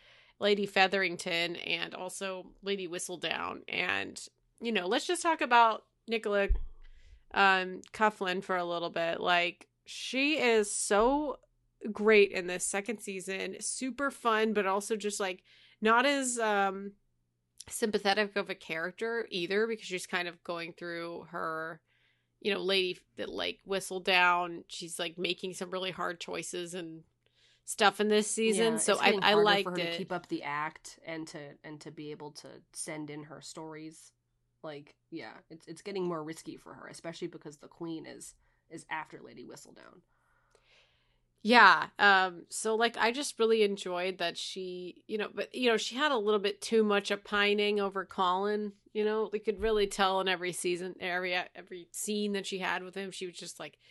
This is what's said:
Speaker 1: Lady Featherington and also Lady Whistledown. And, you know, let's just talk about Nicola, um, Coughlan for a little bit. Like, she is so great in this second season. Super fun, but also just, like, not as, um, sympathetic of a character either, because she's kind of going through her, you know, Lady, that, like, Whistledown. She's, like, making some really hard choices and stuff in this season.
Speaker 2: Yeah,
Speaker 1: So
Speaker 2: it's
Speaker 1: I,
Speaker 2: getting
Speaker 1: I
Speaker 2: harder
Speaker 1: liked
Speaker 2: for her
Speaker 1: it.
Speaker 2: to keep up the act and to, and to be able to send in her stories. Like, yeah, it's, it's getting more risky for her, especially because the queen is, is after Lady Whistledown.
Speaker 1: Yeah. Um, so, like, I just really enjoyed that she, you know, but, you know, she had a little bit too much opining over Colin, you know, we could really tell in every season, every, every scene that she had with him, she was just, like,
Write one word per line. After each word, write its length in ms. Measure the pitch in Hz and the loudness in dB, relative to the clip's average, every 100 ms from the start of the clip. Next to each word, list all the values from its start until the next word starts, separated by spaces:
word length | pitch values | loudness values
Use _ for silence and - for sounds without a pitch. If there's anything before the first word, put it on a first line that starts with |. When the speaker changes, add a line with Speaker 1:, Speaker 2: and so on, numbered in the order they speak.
| - - _ _ | -20 -20 _ _
Speaker 1:
Lady 260 | 202 208 196 | 2 2 2
Featherington 880 | 202 190 196 185 175 185 170 170 170 | 6 6 4 0 -2 -2 -2 -2 -4
and 360 | - 165 170 | -4 -4 -4
also 520 | - 185 - 196 185 180 - | -8 -10 -8 -8 -8 -12 -10
Lady 240 | 190 196 180 | -4 -4 -4
Whistledown. 760 | 175 - 175 165 - 85 - - | -6 -8 -6 -4 -2 -4 -8 -6
And, 520 | - 180 98 95 - - _ _ _ | -2 0 -2 -4 -10 -16 _ _ _
you 100 | 226 | -4
know, 160 | 214 180 | -2 0
let's 200 | 247 - | 0 0
just 160 | 349 | 0
talk 180 | 339 320 | 0 0
about 440 | - 240 226 214 - _ - | 4 6 6 4 -8 _ -6
Nicola, 400 | 226 220 202 196 - - - - - - - _ | -4 0 2 4 2 0 -10 -20 -20 -20 -20 _
um, 460 | - 196 190 185 185 - | 4 6 4 0 -8 -12
Coughlan 500 | - 214 208 190 185 | 2 2 2 -2 -2
for 140 | 190 185 | 0 -2
a 80 | |
little 260 | 175 170 165 | 0 -2 -4
bit. 300 | 170 165 - | -2 -2 0
Like, 460 | 180 175 175 165 - _ - | 2 4 2 -4 -16 _ -16
she 520 | - - 254 285 302 | -12 -4 0 2 2
is 300 | 247 226 208 | 4 4 2
so 680 | - - 202 233 285 302 - _ _ _ _ 233 | -2 2 4 4 2 -2 -6 _ _ _ _ -10
great 380 | 202 208 214 196 | 0 6 8 8
in 160 | 185 180 | 4 -4
this 180 | 180 | -4
second 360 | - 196 202 208 | -4 -4 -4 -8
season. 560 | - 190 180 190 190 - | -8 -8 -8 -6 -6 -6
Super 500 | - - 262 247 277 | -8 -6 -6 -4 -4
fun, 400 | 269 233 214 220 | -2 0 2 2
but 140 | 208 196 | 2 0
also 280 | 196 202 220 | 0 -2 -4
just, 220 | 208 208 | -4 -4
like, 220 | 196 185 _ _ _ _ | -4 -6 _ _ _ _
not 260 | 214 233 269 | 4 4 4
as, 320 | 277 262 240 | 2 0 0
um, 520 | 220 202 196 190 202 202 _ _ _ _ _ - - | 2 2 2 -2 -10 -16 _ _ _ _ _ -20 -14
sympathetic 680 | - 220 208 202 196 202 | -4 -2 0 0 0 0
of 140 | 202 180 | -2 -4
a 40 | |
character 720 | 190 - 160 170 175 226 233 - | -8 -8 -6 -6 -6 -6 -4 -6
either, 360 | 190 170 196 226 | -4 0 0 0
because 160 | 220 - | -2 -6
she's 200 | 185 - | -8 -4
kind 200 | 185 175 | -4 -4
of 160 | 165 | -8
going 300 | - 170 165 | -8 -8 -8
through 540 | - 175 170 170 170 156 | -10 -10 -8 -8 -10 -10
her, 500 | 175 170 160 160 165 _ _ _ _ _ _ | -8 -6 -6 -8 -12 _ _ _ _ _ _
you 140 | 214 | -2
know, 60 | 196 | -2
Lady, 380 | 180 190 185 175 _ - | 2 2 2 -4 _ -10
that, 120 | 208 | -8
like, 300 | 196 180 175 - | -4 -4 -6 -6
Whistledown. 960 | 190 185 190 180 185 180 175 175 170 - | -4 -4 -4 2 6 6 4 0 -6 -12
She's, 300 | - 170 - | -14 -10 -6
like, 200 | 170 170 | -6 -4
making 340 | 175 180 185 | -4 -4 -6
some 180 | 170 180 | -8 -8
really 200 | 170 185 | -6 -6
hard 280 | 175 180 170 | -4 -6 -6
choices 540 | - 175 170 180 170 | -8 -8 -8 -8 -8
and 300 | 180 165 160 - _ _ _ _ _ - | -8 -10 -14 -18 _ _ _ _ _ -12
stuff 340 | - 202 196 | 4 4 6
in 80 | 214 | 4
this 220 | 214 214 | 4 4
season. 440 | - 220 202 226 | 2 2 4 2
Speaker 2:
Yeah, 40 | 226 | 2
Speaker 1:
So 140 | - | 2
Speaker 2:
it's 80 | 196 | 4
Speaker 1:
I, 20 | 196 | 4
Speaker 2:
getting 160 | 208 | 4
Speaker 1:
I 100 | 196 | 6
Speaker 2:
harder 120 | 208 | 6
Speaker 1:
liked 200 | 208 202 | 6 4
Speaker 2:
for 60 | 185 | 2
her 60 | 180 | -2
Speaker 1:
it. 100 | 170 | -4
Speaker 2:
to 80 | 170 | -4
keep 140 | 190 | -4
up 160 | 180 - | -6 -4
the 160 | 165 | -6
act 540 | 143 147 156 - - - | -4 -6 -6 -8 -18 -16
and 220 | - 160 156 | -12 -10 -10
to, 120 | 160 143 - | -12 -14 -16
and 160 | 156 151 | -16 -16
to 80 | 156 | -14
be 200 | 156 147 | -12 -12
able 180 | 147 147 | -12 -14
to 180 | 143 135 120 _ | -16 -18 -20 _
send 380 | - - 156 151 | -12 -10 -8 -10
in 140 | 151 | -12
her 180 | 151 151 | -14 -16
stories. 680 | - 175 160 156 156 160 - _ _ _ _ _ | -16 -14 -14 -14 -16 -18 -20 _ _ _ _ _
Like, 320 | 160 143 147 _ _ | -14 -14 -16 _ _
yeah, 240 | 165 110 - _ | -12 -12 -16 _
it's, 160 | 160 - | -20 -16
it's 160 | 165 | -14
getting 220 | - 196 180 | -8 -4 -4
more 160 | 165 | -4
risky 320 | 151 160 - - | -8 -10 -14 -16
for 160 | - | -18
her, 120 | 135 - | -18 -18
especially 400 | 160 165 160 170 | -14 -12 -10 -10
because 300 | 165 156 147 | -10 -16 -18
the 100 | - | -20
queen 380 | - 170 160 127 | -12 -8 -8 -10
is, 280 | 120 - - _ _ _ | -14 -18 -20 _ _ _
is 160 | 160 - | -18 -10
after 300 | 160 156 147 | -10 -10 -14
Lady 220 | 123 120 | -18 -18
Whistledown. 560 | 139 - - - 58 - _ _ _ _ _ _ _ _ _ _ _ _ _ _ | -18 -18 -20 -20 -20 -20 _ _ _ _ _ _ _ _ _ _ _ _ _ _
Speaker 1:
Yeah. 440 | 208 240 202 160 - - | 4 10 10 8 2 4
Um, 460 | 202 190 185 175 - | 6 6 4 -2 -12
so, 260 | - 220 | -6 -2
like, 220 | 220 233 233 | 2 0 2
I 160 | 226 | 0
just 260 | 247 285 - | 0 -6 0
really 240 | 226 226 | 2 4
enjoyed 560 | 202 202 180 175 185 180 | 4 2 -4 -4 -4 -2
that 180 | 170 165 | -4 -4
she, 640 | - 196 185 180 180 - - | -8 -8 -8 -10 -12 -14 -8
you 120 | 214 | -6
know, 100 | 202 | -4
but, 220 | - - | -6 -8
you 160 | - 254 | 0 2
know, 60 | 220 | 2
she 180 | - | 0
had 160 | 233 302 | -2 0
a 60 | 262 | 2
little 220 | 208 214 | 2 2
bit 200 | 196 - | 0 -4
too 220 | - 220 | 2 4
much 300 | 214 202 202 | 4 2 0
opining 680 | 202 - 208 202 208 208 208 | -4 -2 2 4 4 2 2
over 240 | 196 190 | 0 -2
Colin, 680 | 180 - 185 185 202 208 208 202 _ | -6 0 2 2 0 0 -4 -10 _
you 120 | 214 | -2
know, 260 | 214 214 214 | 0 0 -2
we 60 | 208 | -2
could 220 | 220 190 | -4 -2
really 260 | 214 214 196 | 0 2 2
tell 340 | - 190 190 | 2 2 4
in 60 | 185 | 2
every 240 | 180 180 | 0 -2
season, 440 | 165 180 175 185 165 | -4 -2 -2 -4 -8
every, 340 | 185 175 185 180 - | -4 -2 -2 -2 -4
every 320 | - 180 180 170 | -10 -16 -16 -14
scene 400 | - - 208 208 | -10 -4 -2 -2
that 120 | 202 185 | -4 -4
she 120 | 190 | -4
had 240 | 180 180 | -2 -2
with 120 | 185 185 | -6 -10
him, 160 | 196 | -10
she 140 | 180 185 | -10 -12
was 100 | 170 | -12
just, 240 | 170 - | -14 -14
like, 180 | 151 - _ | -16 -16 _